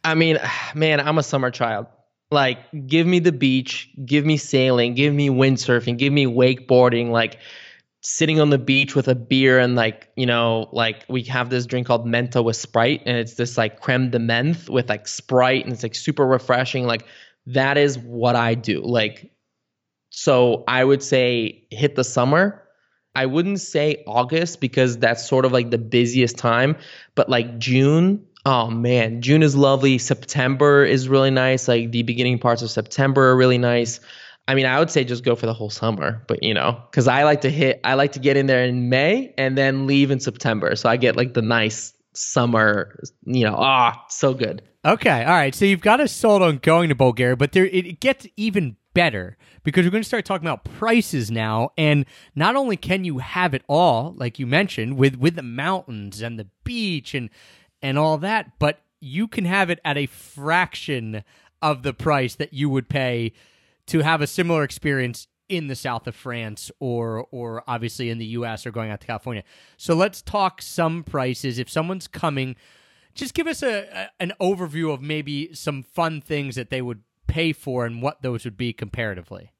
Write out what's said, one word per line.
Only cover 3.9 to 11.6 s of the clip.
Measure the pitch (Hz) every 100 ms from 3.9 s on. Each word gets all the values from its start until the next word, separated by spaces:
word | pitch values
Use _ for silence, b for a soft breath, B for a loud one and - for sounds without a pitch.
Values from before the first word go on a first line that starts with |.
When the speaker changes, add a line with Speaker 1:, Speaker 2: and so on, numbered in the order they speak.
| -
Speaker 1:
give | 127 147 147
me | 151
sailing, | - 135 131 123 120
give | 123 147
me | 143 143
windsurfing, | 127 135 127 - 120 120 120
give | 139
me | 147 135
wakeboarding, | 120 127 127 - 127 123 120 120
like, | 117 113 - B B B B _ _
sitting | - - 160 156
on | 151
the | 139
beach | 120 135 139 143
with | 131
a |
beer | 123 113 131 135 131
and, | 123 123
like, | 110 107 - -
you | 123
know, | 117 117 113 110
like, | 117 113 107 -
we | 127
have | 120 127 120
this | 127